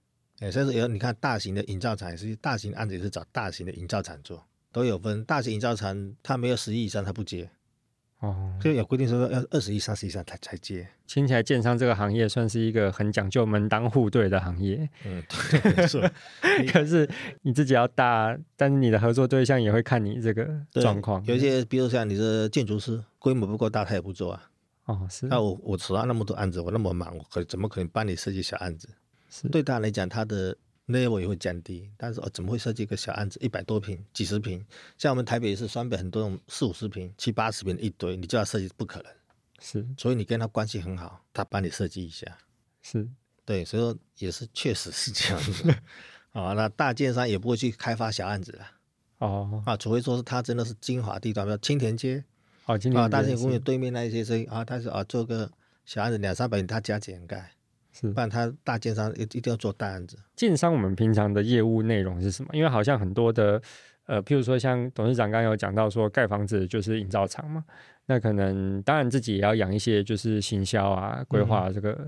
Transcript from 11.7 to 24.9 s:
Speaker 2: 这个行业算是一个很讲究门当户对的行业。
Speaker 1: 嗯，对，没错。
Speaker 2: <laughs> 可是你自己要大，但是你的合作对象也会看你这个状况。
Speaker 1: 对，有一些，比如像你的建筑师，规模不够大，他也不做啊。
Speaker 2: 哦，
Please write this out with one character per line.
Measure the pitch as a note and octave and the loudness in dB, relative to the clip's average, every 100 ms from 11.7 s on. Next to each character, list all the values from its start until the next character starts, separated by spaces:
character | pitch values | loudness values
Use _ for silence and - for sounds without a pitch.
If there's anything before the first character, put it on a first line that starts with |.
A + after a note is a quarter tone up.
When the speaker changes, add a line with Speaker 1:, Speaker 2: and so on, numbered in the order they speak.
| A#2+ | 4
Speaker 2:
这 | B2+ | 4
个 | |
行 | G#2 G#2 | 2 2
业 | A2 A2 | 2 2
算 | A#2+ A2+ | 2 0
是 | A2+ | 2
一 | A2+ | 0
个 | A2 G2+ | 2 2
很 | F#2+ G#2 | 2 0
讲 | G#2+ G2 | 0 2
究 | B2+ A2 | 2 4
门 | G#2 G#2 | 4 2
当 | G#2+ A#2+ | 2 2
户 | C3+ A2 | 2 4
对 | A#2+ G2+ | 4 4
的 | F#2+ | 4
行 | F2+ F2+ | 0 -2
业。 | G2 G#2 D3+ - | -2 0 -4 -6
Speaker 1:
嗯， | G2+ F#2 E2+ | -10 -8 -8
对， | - - D3+ A3 | -6 2 4 6
没 | F3 E3 | 6 4
错。 | C#3 F3+ - - - | 4 0 0 -12 -2
Speaker 2:
<laughs> | F4 G4+ G#3+ | 2 4 4
可 | F3+ | 4
是 | D3+ E3+ D3 - - - | 6 4 2 0 -10 -6
你 | D#3 | 0
自 | B2 | 2
己 | C#3+ | 6
要 | B2+ B2 | 6 4
大， | - B2 A#2 A2 B2 - - | 4 4 4 2 0 -6 0
但 | C#3 | 4
是 | C#3 | 6
你 | B2 | 6
的 | A2 | 6
合 | A#2 | 4
作 | A#2 B2+ | 4 4
对 | C3 | 4
象 | B2 C3+ | 4 4
也 | A2 | 4
会 | A2 | 4
看 | A2+ A#2+ | 4 2
你 | G#2 A#2 | 0 -2
这 | A2+ | 0
个 | G#2+ C3 D3+ D3 | 0 -2 -4 -4
状 | - A#2+ G2+ | 2 2 2
况。 | G#2 F#2+ | 0 -2
Speaker 1:
对， | G#2+ | 0
有 | A#2+ | 2
一 | |
些， | C#3 C3 | 4 2
比 | A#2 C3 | 2 2
如 | B2+ | 2
像 | A#2+ A2 | 2 0
你 | G2+ | 2
的 | A2 A2 G#2+ | 2 2 2
建 | G#2 A2+ | 0 0
筑 | G#2+ | -2
师， | A2+ A2+ A2 _ | -2 -6 -8 _
规 | C3+ | 0
模 | C3 G2+ | 2 0
不 | G#2+ | 0
够 | A2+ | 0
大， | A2+ | 0
他 | F#2+ | 0
也 | G2 | -2
不 | F2+ | -4
做 | F#2 F2+ | -6 -6
啊。 | F#2 - _ _ _ | -6 -12 _ _ _
Speaker 2:
哦， | - | -6